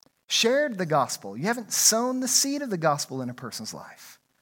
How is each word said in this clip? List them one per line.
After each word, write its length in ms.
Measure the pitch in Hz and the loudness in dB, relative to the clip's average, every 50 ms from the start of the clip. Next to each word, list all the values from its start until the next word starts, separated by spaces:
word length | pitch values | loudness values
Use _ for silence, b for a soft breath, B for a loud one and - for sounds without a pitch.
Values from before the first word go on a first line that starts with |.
| _ _ _ _ _ - | _ _ _ _ _ -2
shared 500 | - - - 226 254 277 294 294 233 180 | 0 2 2 4 4 2 2 0 -2 -4
the 80 | 185 | -2
gospel. 500 | 156 156 147 127 117 - - - 98 98 | 2 2 2 2 2 -2 -6 -8 -10 -8
You 100 | 113 147 | -4 -2
haven't 260 | 202 240 247 220 - - | -2 -2 -2 -4 -4 0
sown 480 | - - - 220 226 240 254 254 254 | 2 4 4 4 4 2 0 0 -2
the 80 | 254 247 | 0 0
seed 340 | - - - 277 277 285 294 | 2 2 2 2 0 -2 -2
of 80 | 254 | -4
the 80 | 202 175 | -2 2
gospel 420 | 160 160 147 143 - - 131 131 | 2 2 2 2 0 -4 -6 -6
in 80 | 127 120 | -6 -6
a 60 | 120 | -6
person's 400 | - - 117 - - 110 - - | -8 -10 -10 -10 -10 -10 -10 -10
life. 440 | 78 - - - - - - - - _ _ _ _ | -12 -14 -16 -18 -20 -20 -20 -20 -20 _ _ _ _